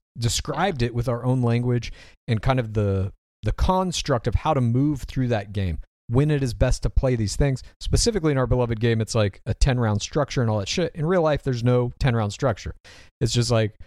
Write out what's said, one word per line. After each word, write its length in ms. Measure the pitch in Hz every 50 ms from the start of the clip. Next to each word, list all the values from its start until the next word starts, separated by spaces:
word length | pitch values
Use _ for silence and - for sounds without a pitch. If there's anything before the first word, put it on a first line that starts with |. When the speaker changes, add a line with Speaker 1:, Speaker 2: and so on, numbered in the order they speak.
| _ _ - 120
Speaker 1:
described 640 | 117 110 - - - - - 151 180 202 160 120
Speaker 2:
Yeah. 40 | 117 120
Speaker 1:
it 60 | 117
with 140 | 120 113 127
our 160 | 117 120 123
own 180 | 127 131 127
language 500 | 123 117 117 120 120 123 123 120 - - - - - - - _ _ -
and 140 | 113 101
kind 160 | - 131 131 131
of 160 | 113 107 107
the, 380 | 107 104 101 98 95 98 98 - - _ _ _ _ -
the 80 | 104
construct 760 | - - - - 185 185 190 180 160 - - - 135 113 -
of 80 | 120 -
how 200 | - - 156 156
to 60 | 135
move 420 | 123 117 117 127 143 151 147 127
through 260 | - - - 135 127 120
that 240 | 117 104 95 104
game, 260 | 98 101 95 90 80 - - - _ _ _ -
when 220 | 117 127 147 151
it 100 | 151 139
is 120 | 135 123 104
best 280 | 101 131 127 - - -
to 60 | 117
play 240 | - - 135 131 127
these 200 | 113 110 98 -
things. 260 | - 147 139 131 - - - - _
Specifically 520 | - - - - - 233 214 190 156 156
in 60 | 139 131
our 80 | 127 117
beloved 320 | 127 123 120 117 117 107
game, 200 | 117 117 113 110
it's 140 | 110 - -
like 260 | 113 104 101 - - -
a 80 | 113 -
ten 240 | - - 139 123 123
round 240 | 117 107 104 101
structure 380 | - - - 156 135 - - 139
and 80 | 120 110
all 80 | 107 104
that 100 | 98 -
shit. 260 | - 190 170 131 -
In 100 | 170 147
real 160 | 165 190 180
life, 200 | 160 156 147 139 -
there's 180 | 139 127 117 117
no 280 | 123 123 123 123 127 - -
ten 160 | - 131 113
round 160 | 113 107 101
structure. 420 | - - 147 127 107 - - 80 - - - - - - - - _ -
It's 120 | - 113
just 180 | - 120 117 117
like 280 | 120 113 110 104 - - -